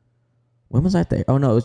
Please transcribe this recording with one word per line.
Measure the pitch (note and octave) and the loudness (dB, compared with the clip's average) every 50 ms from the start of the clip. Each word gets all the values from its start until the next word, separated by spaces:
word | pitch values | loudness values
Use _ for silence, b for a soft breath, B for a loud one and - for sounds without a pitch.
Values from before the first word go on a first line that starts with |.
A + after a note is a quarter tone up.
| _ _ _ _ _ _ _ _ _ _ _ _ _ _ | _ _ _ _ _ _ _ _ _ _ _ _ _ _
When | - B2+ | -2 0
was | D#3 F#3 G3 | 0 2 0
I | F3 - | 0 -2
there? | - C3+ - - - | -2 -4 -4 -2 -2
Oh | B2+ C#3 | 0 0
no, | C#3+ C3 | 0 2
it | A2 A#2 | 0 0